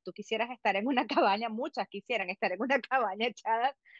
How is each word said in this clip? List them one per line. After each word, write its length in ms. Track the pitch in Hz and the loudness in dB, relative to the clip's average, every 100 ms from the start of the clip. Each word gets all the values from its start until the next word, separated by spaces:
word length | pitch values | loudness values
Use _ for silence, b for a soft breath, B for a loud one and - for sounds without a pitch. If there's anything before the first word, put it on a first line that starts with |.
tú 100 | - | -14
quisieras 380 | 175 208 220 240 | -12 -6 -2 -2
estar 240 | 247 220 190 | -2 0 0
en 100 | 233 | 2
una 200 | 254 233 | 0 2
<laughs> 180 | 285 240 | 4 4
cabaña, 240 | 202 226 | 4 0
muchas 380 | 220 311 - - | -4 -6 -4 -6
quisieran 400 | 202 - 233 180 | -8 -4 -4 -4
estar 220 | 196 196 | -2 -2
en 100 | 180 | 0
una 180 | 247 277 | 0 0
cabaña 480 | - 262 214 196 240 | 2 0 0 0 -2
echadas, 460 | - - 226 254 - B B | -2 -2 0 0 -2 B B